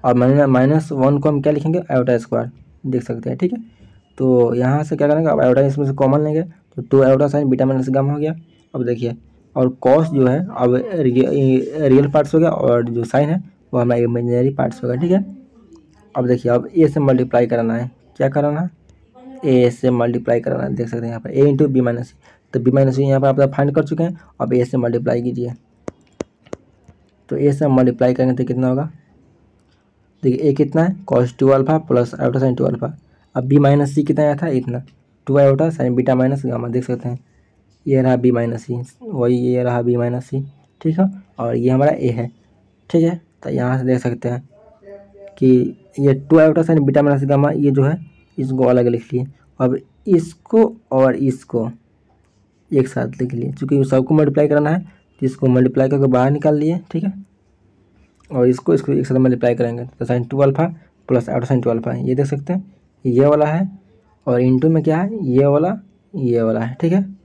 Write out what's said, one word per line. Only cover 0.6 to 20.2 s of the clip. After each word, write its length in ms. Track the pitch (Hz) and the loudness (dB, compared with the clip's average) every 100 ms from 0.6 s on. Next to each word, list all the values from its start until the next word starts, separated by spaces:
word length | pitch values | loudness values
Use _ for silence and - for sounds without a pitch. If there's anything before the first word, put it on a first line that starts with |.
| 131 156 156 | 4 2 -2
वन 260 | 143 131 143 | 0 2 2
को 100 | 151 | 0
हम 120 | 147 | 0
क्या 100 | 143 | 0
लिखेंगे? 260 | 151 156 175 | 0 -2 -4
आयोटा 360 | 170 131 127 120 | -2 -2 0 -2
स्क्वायर, 320 | - 117 117 - - _ | -2 -6 -6 -12 -20 _
देख 180 | 135 127 | -6 -6
सकते 280 | 117 117 131 | -6 -8 -8
हैं, 80 | 131 | -4
ठीक 140 | 185 | -4
है। 60 | 240 - _ - _ _ - | -4 -12 _ -20 _ _ -2
तो 360 | 131 127 120 | 2 4 4
यहाँ 280 | 120 127 143 | 2 0 0
से 120 | 156 151 | -2 -2
क्या 120 | 147 | 0
करेंगे? 200 | 151 160 | 2 2
अब 120 | 147 | 2
आयोटा 200 | 127 127 | 2 4
इसमें 240 | 139 139 139 | 2 0 -4
से 60 | |
कॉमन 260 | 135 135 143 | 0 2 2
लेंगे 220 | 151 156 | 0 -2
तो 400 | 175 - _ - | -6 -12 _ -16
टू 200 | 123 135 | 0 4
आयोटा 240 | 131 135 143 | 4 4 2
sin 160 | 147 143 | 0 0
बीटा 200 | 127 131 | 0 0
माइनस 220 | 131 131 | -2 -2
गामा 220 | 131 139 | -2 -2
हो 60 | 147 | -2
गया। 160 | 156 160 - _ _ | -4 -6 -14 _ _
अब 100 | 135 | -8
देखिए, 320 | 120 117 117 117 _ _ _ - | -6 -4 -6 -8 _ _ _ -2
और 200 | 127 127 127 | -2 0 2
cos 260 | 143 160 | 4 2
जो 120 | 143 127 | 2 2
है 120 | 139 185 - | 0 -4 -2
अब 180 | 123 | 0
रि-, 520 | 123 226 180 131 123 131 143 135 131 127 151 | 0 -2 -2 0 2 0 2 2 2 -2 -2
रियल 300 | 143 131 139 | 4 4 4
पार्ट्स 240 | 151 147 | 0 0
हो 40 | 160 | 2
गया 100 | 160 | 2
और 340 | - 131 120 | 0 0 0
जो 200 | 120 117 | 0 -4
sin 240 | 113 135 147 | -2 0 0
है 140 | 180 - _ _ | -2 -6 _ _
वो 80 | 127 | -2
हमारा 200 | 120 120 | 0 0
imaginary 500 | 120 120 120 120 131 | 0 -2 -2 0 0
parts 300 | 139 127 - | -2 -4 -4
होगा, 120 | 123 127 | -6 -4
ठीक 140 | 175 | 0
है। 140 | 190 196 - - _ _ - _ _ _ | 0 -2 -14 -20 _ _ -20 _ _ _
अब 120 | 131 123 | -4 -2
देखिए, 260 | 123 123 | 0 0
अब 160 | 120 117 | 0 0
ए 200 | 170 156 | 2 2
से 120 | 147 | 2
multiply 460 | 139 127 127 120 120 | 0 0 2 0 0
कराना 280 | 117 113 | 0 -2
है, 160 | 113 123 _ _ - | -4 -6 _ _ -4
क्या 120 | 135 | -2
कराना 300 | 143 147 147 | 0 -2 -2
है? 100 | 175 _ _ _ _ - - - 147 | -6 _ _ _ _ -20 -20 -8 0
ए 240 | 127 123 | 2 2
से 180 | 120 127 | 0 -2
multiply 480 | 123 120 120 | 0 -2 -2